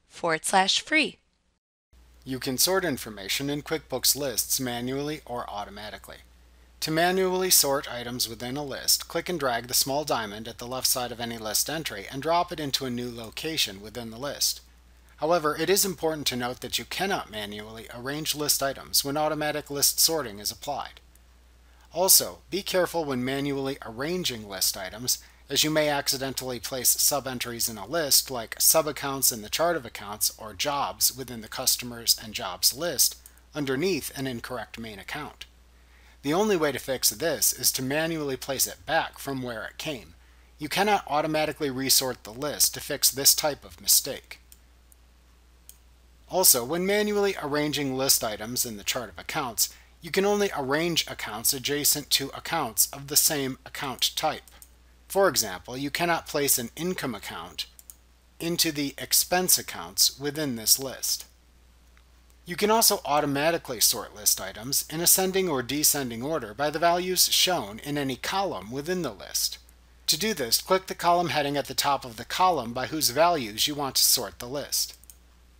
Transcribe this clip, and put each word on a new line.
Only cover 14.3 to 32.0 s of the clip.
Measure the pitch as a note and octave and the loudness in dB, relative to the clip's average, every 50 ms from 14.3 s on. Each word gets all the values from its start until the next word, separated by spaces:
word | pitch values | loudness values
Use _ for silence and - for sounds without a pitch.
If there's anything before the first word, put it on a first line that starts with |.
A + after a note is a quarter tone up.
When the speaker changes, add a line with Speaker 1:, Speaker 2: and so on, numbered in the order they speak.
| A#2 - - - - - - - - - _ _ - _ _ _ - | -4 0 0 0 0 -2 -8 -20 -20 -20 _ _ -20 _ _ _ -10
Speaker 2:
However, | - D3 D#3 E3+ F3 D3+ D3+ D3 | -4 2 4 4 4 4 2 0
it | D3+ D#3+ D#3+ | 2 2 4
is | F#3+ G3+ G3 | 4 4 4
important | G3 F3 C3+ E3 D#3+ D#3 D3+ C3+ | 2 0 0 -2 -2 0 0 -2
to | - C3 | -2 -2
note | B2 B2 B2 B2+ - | -2 -2 -4 -4 -6
that | - A#2+ - - | -8 -4 -4 -4
you | A#2 | -4
cannot | - - - F3 G3 F#3+ D3 - - | -4 -4 -2 0 0 0 -2 -4 -6
manually | G2+ G#3+ G#3 G#3 G#3 G#3 G#3+ G#3+ A3 A3+ A3 - - | -8 -10 -10 -8 -10 -10 -12 -12 -14 -14 -14 -14 -12
arrange | A#2+ A#2+ C3+ C#3+ D3+ D#3+ - - | -10 -6 -6 -4 -4 -2 -2 -2
list | D3 D3+ C#3+ - - C3+ | -2 0 0 2 2 0
items | C#3 C3 - D#2 - - - - | -2 -4 -4 -8 0 0 2 2
when | C#3+ C#3 | 2 0
automatic | D3+ D3+ D#3 D#3 D3+ D3+ D3+ D3 D3 C#3+ - | 2 2 0 0 0 -2 -2 -2 -4 -6 -6
list | C#3+ C#3+ C3+ - - - | -2 2 2 2 4 4
sorting | - - E3 D#3 C#3 A#2 G2+ G#2 | 2 4 4 2 -2 -4 -8 -8
is | G#2 G2+ | -8 -8
applied. | A2 - - C#3+ C#3+ A#2 - - - - _ _ _ - _ _ _ _ _ _ _ _ _ _ _ _ - - | -8 -8 -8 -6 -6 -6 -6 -8 -12 -18 _ _ _ -20 _ _ _ _ _ _ _ _ _ _ _ _ -20 -10
Also, | - D#3+ F3+ F#3+ - - C3+ G2 F2 - - - | -2 0 4 6 6 6 4 2 -6 -12 -12 -6
be | C#3 F#3+ G3+ | -6 -6 -4
careful | - - F#3 F3 D#3 - E3+ D#3+ | -2 0 0 0 2 0 -2 -2
when | C#3+ C3+ B2 B2 | -2 -2 -2 -2
manually | C3 C3+ C#3+ C#3+ C#3+ C#3 C#3 C3+ C3+ C#3 C#3 - | -2 -2 -2 -2 -2 -2 -2 -2 -4 -6 -6 -10
arranging | A2+ A2+ A2 C3+ D#3 F3+ F#3 E3+ B2+ B2+ A2+ G#2+ | -12 -8 -6 -4 -4 -2 -2 -2 -2 -4 -6 -10
list | G2+ G2 F#2+ F#2 - - | -8 -4 0 0 0 0
items, | G#2 G2 F#2 F#2 G#2+ B2 B2 - - - - - - - - | -2 -6 -8 -10 -8 -2 -2 -2 -2 -4 -16 -20 -20 -12 -4
as | C#3+ C#3 - | 0 2 2
you | D3+ | 2
may | D#3 D#3 D3+ D3 | 4 2 2 2
accidentally | D3 C#3+ C#3 - - C3 C3+ C3+ B2 - B2+ B2+ B2+ A#2 | 2 0 0 -2 -2 -2 -2 -4 -4 -6 -6 -6 -6 -6
place | - - C3+ C3 A#2+ - | -6 -6 -6 0 2 2
sub-entries | - - - - D3+ C#3 A#2+ C3 B2+ A#2+ - A#2+ A#2+ A#2 A2+ | 2 4 4 2 2 2 -2 -2 -6 -6 -6 -6 -4 -4 -4
in | A#2 A2+ G#2+ | -4 -4 -6
a | A2 | -10
list, | - D3 E3+ D#3+ C3+ - - - - | -4 -2 -2 2 4 4 4 4 2
like | C3+ A#2+ A2+ - - - | -4 -6 -6 -6 -4 2
sub-accounts | - - - D#3+ D#3 D3+ C#3+ - - C#3+ C#3 C#3 B2+ - C3 | 4 6 6 6 4 2 -2 -4 -4 -4 -2 2 2 0 0
in | A2+ | 0
the | G#2 G2+ | -6 -4
chart | - - D#3 F3 F3 | -2 0 2 2 2
of | D#3+ A#2+ | 0 -4
accounts | A2+ - - G#2+ G2+ G#2 A2 - - - - | -10 -14 -12 -10 -10 -6 -2 -2 -2 -2 -4
or | A2+ G#2+ - | -12 -12 -6
jobs | F2+ - D3 C#3+ C#3+ B2+ G#2+ - G#2 - - - | -4 -2 -2 0 0 -2 -2 -2 2 0 0 0
within | B2 C3+ A#2 B2 A2+ | 0 -10 -10 -10 -12
the | G#2+ A2 | -12 -10
customers | - - C3 B2 - - - B2 A#2+ A#2 | -8 -2 0 0 0 0 -2 -8 -10 -6